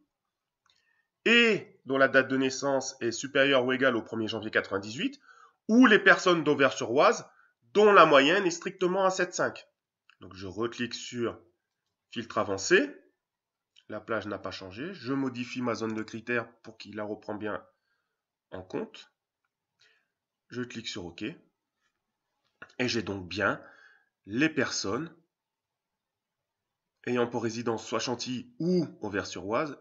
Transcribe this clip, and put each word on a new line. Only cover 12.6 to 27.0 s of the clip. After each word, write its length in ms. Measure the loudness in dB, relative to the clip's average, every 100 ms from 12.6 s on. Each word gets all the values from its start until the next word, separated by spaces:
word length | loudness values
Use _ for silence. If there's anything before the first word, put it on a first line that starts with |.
| 2 2 2 -6 _ _ _ _ _ _ _ _ -14
la 120 | -12
plage 260 | -6 -6 -6
n'a 120 | -8
pas 120 | -10
changé, 420 | -12 -12 -12 -12
je 180 | -10 -6
modifie 500 | -4 -4 -6 -8 -6
ma 120 | -4
zone 200 | -4 -4
de 80 | -6
critères 480 | -8 -10 -6 -6 -6 _
pour 160 | -20 -20
qu'il 180 | -14 -10
la 80 |
reprend 300 | -8 -10 -10
bien 300 | -10 -8 -8 -12 _ _ _ _ _ _ _ _
en 120 | -16
compte, 500 | -10 -10 -10 -14 -20 _ _ _ _ _ _ _ _ _ _ _ _ _ _
je 140 | -10
clique 260 | -10 -10 -12
sur 160 | -12
OK, 180 | -12 -12
et 1700 | -12 -12 _ _ _ _ _ _ _ _ _ _ _ _ -14 -6 -4
j'ai 140 | -4
donc 260 | -6 -8 -8
bien 340 | -2 -2 -2 -8 -20 -20 _ _ _ -8
les 220 | -2 -2
personnes 680 | -2 -4 -4 -6 -6 -8 -16 _ _ _ _ _ _ _ _ _ _ _ _ _ _ _ _ _ _